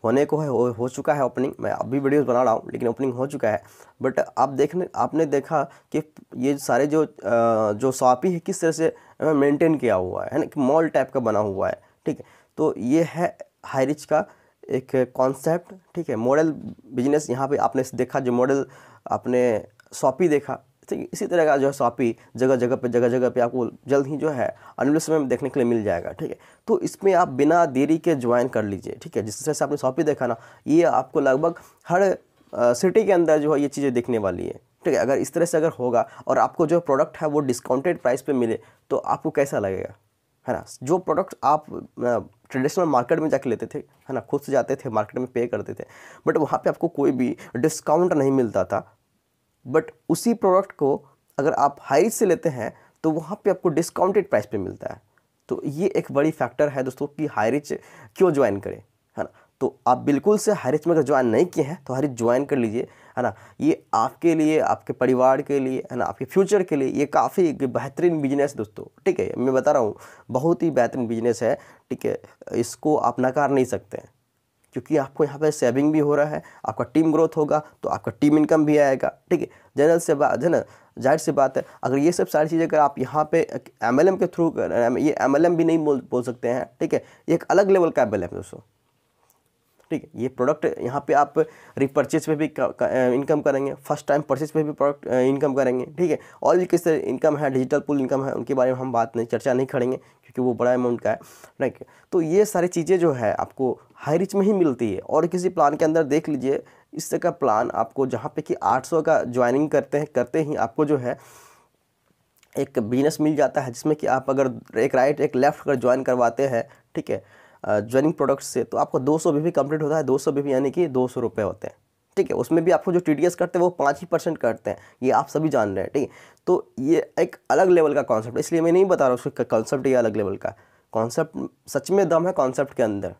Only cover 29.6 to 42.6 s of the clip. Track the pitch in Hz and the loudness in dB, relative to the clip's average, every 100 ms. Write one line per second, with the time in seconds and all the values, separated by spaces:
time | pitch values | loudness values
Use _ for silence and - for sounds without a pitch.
29.6 | 143 143 131 127 156 139 127 117 - - | -2 -2 -2 0 -2 0 -2 -4 -8 -16
30.6 | - 156 165 123 135 160 135 131 165 175 | 2 4 6 2 0 0 2 2 0 -4
31.6 | - _ - 175 196 - _ _ _ - | -18 _ -2 2 2 0 _ _ _ 0
32.6 | 120 123 185 202 196 180 165 156 147 143 | 2 4 2 2 4 4 4 4 4 2
33.6 | 143 143 143 120 120 117 98 90 - - | 0 0 0 0 0 -2 -2 -4 -8 -10
34.6 | _ _ 180 131 110 139 147 170 165 160 | _ _ 0 2 2 0 -2 -2 0 2
35.6 | 156 - 127 117 107 - - 127 123 - | 0 -2 0 0 0 -8 -2 2 2 0
36.6 | 156 170 170 135 160 - 156 147 135 120 | 2 2 2 0 0 -2 -2 -2 -2 -4
37.6 | - 127 175 165 123 135 - 135 117 - | -2 -2 0 -2 -2 -2 -2 0 0 -2
38.6 | - _ _ 139 - - 160 151 139 131 | -8 _ _ -4 -2 -4 -2 -2 -2 -2
39.6 | 104 95 - 110 _ _ _ _ - 98 | -4 -4 -8 -14 _ _ _ _ -6 -6
40.6 | - - 131 180 180 160 185 - 131 151 | -8 -14 -2 -2 0 -2 -4 -2 0 0
41.6 | - - - - 120 113 - _ _ 135 | -2 -14 -14 -6 -2 -2 -4 _ _ -2